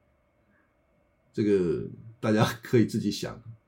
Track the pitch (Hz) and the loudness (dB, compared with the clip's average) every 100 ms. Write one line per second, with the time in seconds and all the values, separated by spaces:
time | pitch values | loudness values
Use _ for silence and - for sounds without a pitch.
0 | _ _ _ _ _ _ _ _ _ _ | _ _ _ _ _ _ _ _ _ _
1 | _ _ _ - 104 98 87 65 - - | _ _ _ -2 2 2 2 -2 -4 -12
2 | - - 110 107 120 - - 123 107 110 | -18 -6 0 2 2 0 0 2 2 0
3 | 104 101 - - - - | -4 -4 -8 -10 -18 -20